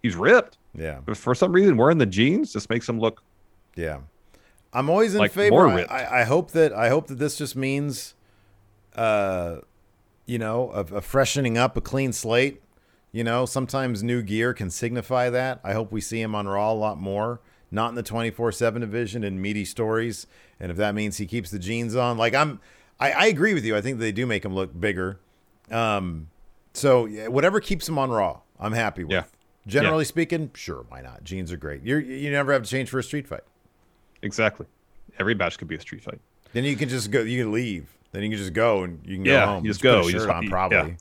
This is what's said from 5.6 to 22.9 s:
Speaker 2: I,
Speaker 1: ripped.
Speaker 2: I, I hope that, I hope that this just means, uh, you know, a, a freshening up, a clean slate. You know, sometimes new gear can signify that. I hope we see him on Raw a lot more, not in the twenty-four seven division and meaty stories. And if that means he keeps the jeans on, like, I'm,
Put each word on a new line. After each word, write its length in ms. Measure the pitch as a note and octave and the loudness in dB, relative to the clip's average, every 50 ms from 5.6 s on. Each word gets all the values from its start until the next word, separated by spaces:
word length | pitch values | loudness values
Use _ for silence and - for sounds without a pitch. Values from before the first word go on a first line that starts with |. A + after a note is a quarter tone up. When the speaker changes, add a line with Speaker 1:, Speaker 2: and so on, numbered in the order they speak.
| F#3 C3+ | 8 8
Speaker 2:
I, 60 | F2+ | 6
Speaker 1:
ripped. 160 | F2+ F2 - | 2 0 -2
Speaker 2:
I, 300 | - C3 B2 A#2 A#2+ B2+ | -4 -4 -2 0 2 2
I 40 | A#2 | 4
hope 280 | A2 C#3 F3 F3 - - | 4 4 2 2 2 2
that, 200 | E3 D#3+ C#3+ G2+ | 4 4 4 4
I 160 | G#2+ A#2 A#2 | 2 2 4
hope 180 | C3 D#3+ D#3 - | 4 2 0 -2
that 80 | C#3 B2 | -6 -4
this 180 | D3 D3 - | -4 -4 -4
just 200 | - D3+ B2 - | -6 -8 -8 -6
means, 580 | C3 C3+ C3+ C#3 C#3+ C#3+ D3 B2 - - - - _ _ _ _ _ _ _ _ _ _ _ _ _ _ _ - | -4 -4 -2 -2 -2 -2 -4 -6 -8 -10 -14 -18 _ _ _ _ _ _ _ _ _ _ _ _ _ _ _ -4
uh, 600 | - A2+ A2 G#2+ G#2 G2+ F#2+ F#2+ F2+ F2 E2+ E2+ C2 - _ _ _ _ _ _ _ _ _ _ _ _ | -2 2 2 2 2 2 2 0 -2 -2 -4 -6 -10 -14 _ _ _ _ _ _ _ _ _ _ _ _
you 120 | - B2 A#2 | -6 -4 -4
know, 320 | A#2 G#2+ A2 A#2+ B2+ A#2+ - | -2 -2 -2 -2 -2 -2 -2
a, 80 | G#2+ G2 D#2+ G2 | -4 -4 -4 -4
a 40 | G#2 | -8
freshening 580 | - - - C3+ C3+ - - C#3+ C3+ A#2+ A2+ A#2 | -4 0 2 2 4 4 2 0 0 2 2 2
up, 180 | B2+ C3 - | 2 2 2
a 40 | A2+ | -2
clean 320 | - - - C3+ C3+ C3 A2+ | -6 -4 -2 -2 -2 -2 -2
slate. 500 | - - A2 A2+ A#2+ C3 C#3+ C#3 - _ _ _ _ _ _ _ _ _ _ - | -4 -2 0 2 2 2 2 0 -6 _ _ _ _ _ _ _ _ _ _ -6
You 120 | A2+ A#2 | -4 -2
know, 220 | A#2 A#2 B2 B2+ | 0 0 0 0
sometimes 560 | - - C3+ C3 B2 - C3+ C3+ B2+ A#2 G2 G#2+ | 0 -2 -4 -4 -2 -2 -2 -2 -2 -4 -4 -2
new 180 | A#2 A#2+ B2 A2+ | -2 -2 -2 -2
gear 320 | F#2+ G#2 A2 A#2 B2 A#2+ | -2 0 0 0 0 0
can 160 | - G#2+ F2+ | -2 -6 -6
signify 580 | - - A#2+ A#2 A#2+ B2 G#2 - C3 B2 B2 B2+ | -6 -4 -6 -4 -4 -4 -4 -2 0 0 2 2
that. 300 | A#2+ B2 B2+ C3 B2+ - - | 0 0 -2 -2 -6 -6 -6
I 80 | G2 G2 | -4 -2
hope 180 | A2 A2+ G2 | -2 -4 -4
we 100 | G#2+ A2 | -6 -6
see 200 | G2+ - A2+ A2+ A2+ | -6 -4 -4 -4 -4
him 120 | A2 G#2+ | -2 -2
on 100 | G#2 G2+ | -4 -2
Raw 240 | G2 G2 G2+ G#2 A2 | -2 0 0 2 2
a 40 | A2+ | 0
lot 240 | G#2+ G#2+ G#2+ G2+ D2 | 0 0 -2 -2 -4
more, 400 | F#2+ G2 G2 G2+ G#2+ A#2 A#2+ A2+ _ _ _ _ _ - G2 | -6 -4 -2 -2 -2 -2 -4 -8 _ _ _ _ _ -6 -2
not 160 | G#2 A2+ A#2 | -2 -2 -2
in 80 | A#2 | -2
the 80 | A#2+ G#2+ | -4 -6
twenty-four 480 | - G#2+ A#2 A#2 A2+ G2+ - A#2 A#2 G#2 | -4 -4 -4 -4 -4 -2 -2 -2 -2 0
seven 280 | - A#2 A#2 G#2+ A#2+ A#2+ | 0 0 0 0 -2 -6
division 420 | G#2 G2+ A#2+ A#2+ G2 G2 A#2+ G#2+ | -6 -4 -4 -4 -4 -4 -6 -4
and 180 | G2+ F#2+ F#2+ F#2+ | -4 -4 -4 -4
meaty 220 | G2+ G#2+ G#2+ G2 | -4 -2 -4 -4
stories. 640 | - - - A2+ A2 A2 A2+ A#2 A#2 G#2 - - _ _ - _ _ _ - | -6 -4 -4 -2 -2 0 0 -2 -2 -6 -8 -12 _ _ -20 _ _ _ -12
And 100 | - F2 | -10 -6
if 60 | F2 F2+ | -2 0
that 160 | G#2+ G#2 G2+ | 0 0 0
means 220 | G#2+ G#2+ G#2 G2 | -2 -2 -4 -4
he 100 | - G#2 | -6 -8
keeps 240 | F2 A2+ A#2+ G2 E2 | -6 -6 -6 -6 -6
the 80 | G#2+ G2 | -8 -8
jeans 380 | F2 F#2+ A#2 A#2 A#2+ A2+ G#2+ | -6 -4 -4 -4 -4 -2 -2
on, 200 | B2+ B2 B2 A#2+ | 0 0 0 2
like, 160 | A2 A#2 A#2 G#2 | 2 2 2 4
I'm, 260 | C#3 D3+ D3+ D3 - _ _ _ _ _ _ | 2 2 0 -2 -8 _ _ _ _ _ _